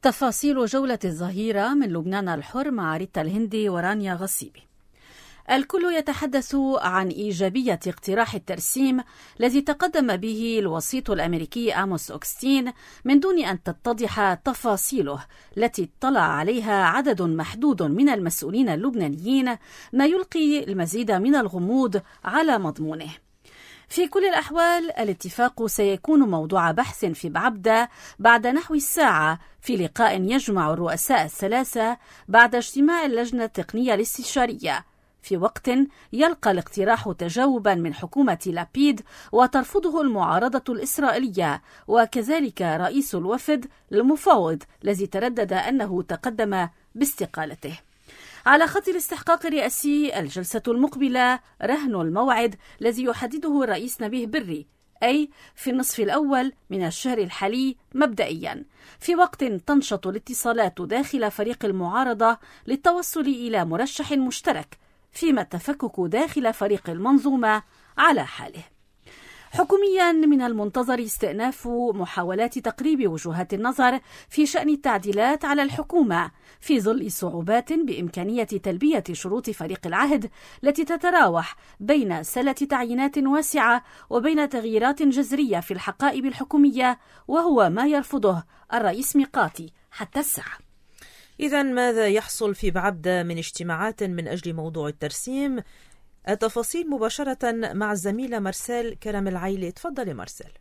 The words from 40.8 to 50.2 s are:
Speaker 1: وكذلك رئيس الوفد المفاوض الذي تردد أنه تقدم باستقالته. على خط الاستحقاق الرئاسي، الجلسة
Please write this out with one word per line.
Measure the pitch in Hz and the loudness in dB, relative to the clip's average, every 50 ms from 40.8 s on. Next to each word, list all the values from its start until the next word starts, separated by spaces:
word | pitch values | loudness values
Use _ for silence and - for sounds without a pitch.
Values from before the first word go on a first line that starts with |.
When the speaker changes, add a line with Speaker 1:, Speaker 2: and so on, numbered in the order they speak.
| - 269 - - 285 262 - 233 262 247 185 185 175 156 143 - _ _ - - - - | -4 -4 -2 0 0 2 2 2 -2 -2 0 0 0 0 0 -2 _ _ -20 -20 -4 2
Speaker 1:
وكذلك | 202 233 226 220 - 254 220 226 302 330 294 240 - - 190 | 4 4 4 4 2 -4 -2 0 0 0 0 -2 -2 -2 -2
رئيس | 170 156 160 180 - - 277 277 - - | -2 0 0 -2 0 0 0 -2 0 -4
الوفد | 175 165 185 226 262 - - 302 269 240 269 _ _ _ _ - | -4 -2 -2 -2 -2 0 0 0 0 -2 -8 _ _ _ _ 0
المفاوض | 208 233 262 311 294 - - 330 226 180 160 165 151 - _ _ _ - | 2 4 4 4 4 6 6 6 6 6 2 -2 -4 -6 _ _ _ -2
الذي | 202 202 180 196 | -2 0 0 -2
تردد | 185 - 196 220 247 240 233 214 185 185 | -4 -2 -2 -2 -2 0 -2 -2 0 0
أنه | 185 175 226 254 269 214 202 190 180 175 | 0 0 2 0 0 0 0 -2 -4 -4
تقدم | _ 170 - - 254 226 214 226 208 196 185 175 170 _ _ _ _ _ | _ -8 -4 -4 -6 -2 -2 -2 0 0 -2 -2 -4 _ _ _ _ _
باستقالته. | 220 277 277 - - 196 - - - 160 151 - - - 139 160 - _ _ _ _ _ - - - - - - - - | -2 -2 -2 0 -4 -6 -8 -6 -8 -8 -8 -10 -12 -12 -12 -12 -12 _ _ _ _ _ -20 -20 -20 -20 -20 -20 -2 4
على | 254 269 302 330 | 6 6 8 6
خط | - - 403 392 - | 4 2 -2 -2 0
الاستحقاق | 349 359 - - 359 - - - 330 330 330 | -2 -2 -4 -6 -8 -8 2 2 2 2 2
الرئاسي، | 330 302 302 - 247 - - - 294 285 294 294 277 - | -2 -2 0 -2 -2 -4 -2 -2 0 2 2 2 0 -2
الجلسة | 196 | -4